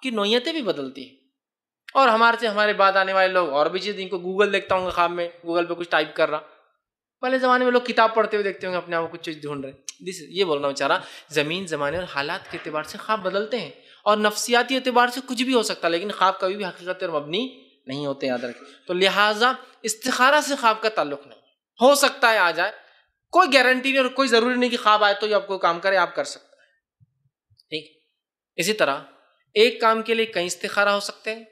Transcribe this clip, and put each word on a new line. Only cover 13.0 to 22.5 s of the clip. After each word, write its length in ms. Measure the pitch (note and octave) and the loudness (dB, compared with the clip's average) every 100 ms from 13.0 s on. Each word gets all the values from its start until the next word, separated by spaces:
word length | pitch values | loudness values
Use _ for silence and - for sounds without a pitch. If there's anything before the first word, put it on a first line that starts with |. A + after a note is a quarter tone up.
| - G#3+ | -6 -4
بدلتے 380 | F#3 G3 G#3+ A#3 | -2 -4 -4 -6
ہیں، 100 | D#3 - _ - | -8 -14 _ -6
اور 120 | G#3 G#3+ | 0 2
نفسیاتی 600 | G#3+ G#3 - A#3+ B3 C4 | 2 0 0 0 2 -2
اعتبار 320 | B3+ A#3+ A#3+ | 2 2 2
سے 120 | C4 C4 | 0 -8
کچھ 160 | A#3+ | -4
بھی 120 | B3+ | 0
ہو 80 | B3+ | 0
سکتا 240 | G#3 F3 E3+ | 0 -2 -2
ہے، 60 | |
لیکن 180 | E3+ G3+ | -2 -4
خواب 300 | G3 F#3+ F#3+ | 0 0 0
کبھی 160 | F#3 G#3 | -4 -4
بھی 80 | |
حقیقت 360 | F#3 - F3 F3+ | -8 -10 -10 -6
پر 80 | F#3 | -4
مبنی 560 | D3+ D3 F#3 B3+ - _ _ - | -6 -4 -6 -6 -10 _ _ -12
نہیں 200 | C#3 C#3+ | -8 -6
ہوتے، 200 | C#3 C#3+ | -4 -4
یاد 180 | B2 | -4
رکھیں۔ 420 | B2 - - - - | -6 -12 -20 -16 -6
تو 60 | |
لہٰذا 600 | F3+ F#3+ F#3 G#3 G#3 B3 A#3+ - _ | 0 2 4 2 4 0 0 -10 _
استخارہ 580 | A3 - C4 A#3+ C4 D4+ | -8 -6 -4 2 4 4
سے 140 | C4+ C#4 | 2 0
خواب 260 | A#3 A3 | 0 2
کا 60 | A3 | -2
تعلق 380 | G#3+ D3 C#3 A#2+ | -2 -4 -6 -14
نہیں، 120 | A2 _ _ _ - | -20 _ _ _ 2
ہو 140 | B3+ | 4
سکتا 380 | C#4+ C4+ - A#3 | 6 2 2 2
ہے 60 | G#3+ | 4
آ 120 | F3 | 2